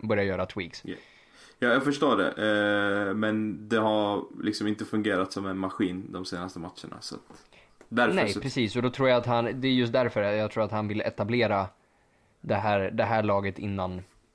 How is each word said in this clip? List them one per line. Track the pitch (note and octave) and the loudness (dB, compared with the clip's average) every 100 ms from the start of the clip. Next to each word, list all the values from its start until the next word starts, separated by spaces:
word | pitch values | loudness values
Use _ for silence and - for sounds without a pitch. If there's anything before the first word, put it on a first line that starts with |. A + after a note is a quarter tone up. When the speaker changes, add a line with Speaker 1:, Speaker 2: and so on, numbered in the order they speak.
Speaker 1:
börja | A2 G#2 | 0 0
göra | G2 F#2 F#2 | 0 0 -4
tweaks. | G#2 E2+ - F#2 | -6 -8 -10 -12
Speaker 2:
Ja. | - - - - - - _ | -14 -16 -20 -20 -20 -20 _
Ja, | B2 | 2
jag | B2+ | 2
förstår | C#3 C#3+ D3 G#2 | 2 2 2 4
det. | F2 - G#2+ G#2 G#2 G#2 G2+ G2+ G2+ | 2 0 0 2 2 2 2 0 0
Eh, | |
men | G2+ A2 G#2+ G#2+ G#2+ G#2+ | 0 0 0 -2 -6 0
det | A2+ | 2
har | A2 G#2+ G#2 G2+ - - | 4 2 2 0 -4 -4
liksom | G#2 G#2 G#2 | -4 -2 -2
inte | G#2+ A2 | -2 -2
fungerat | A2 G#2+ F#2 F#2+ | 0 2 0 0
som | G2 G2 | -4 -6
en | F#2+ | -4
maskin | F#2+ - F#2 F#2 G2+ | -4 0 0 0 -8
de | F2+ F#2 | -10 -8
senaste | F2 F#2 F2 | -8 -8 -10
matcherna, | F2+ - - - | -12 -12 -16 -14
så | - - | -12 -14
att | - - - - _ _ - | -16 -20 -20 -20 _ _ -4
därför | A2+ A#2+ F#3 | 2 4 4
Speaker 1:
Nej, | A2+ | 2
Speaker 2:
så | G2 | -2
Speaker 1:
precis. | C3+ C3+ A2 B2 | -4 -2 0 0
Och | |
då | B2 | -2
tror | C3 C3 | 2 4
jag | B2 | 4
att | B2 | 4
han, | A#2 A#2+ B2+ | 0 0 -2
det | C3 | 0
är | |
just | B2+ A#2 | 2 2
därför | A#2+ A#2+ G#2+ | 2 2 2
jag | G2+ G#2+ G#2+ | 0 0 0
tror | A2+ | 0
att | G#2 | 0
han | G#2+ G#2+ | 0 -2
vill | G#2 | -2
etablera | - - G#2 A#2+ G#2+ G2+ F#2+ - _ _ _ _ _ _ | -2 -2 0 2 2 2 0 -8 _ _ _ _ _ _
det | - G#2 | -4 0
här, | G#2 G2+ F#2+ | 2 2 0
det | A2 | 0
här | G#2 A2 | 2 2
laget | G#2+ G2+ G2 F#2+ | 2 2 0 -4
innan, | G2+ G2 F#2 F2+ F#2 _ _ | -4 -2 -4 -6 -12 _ _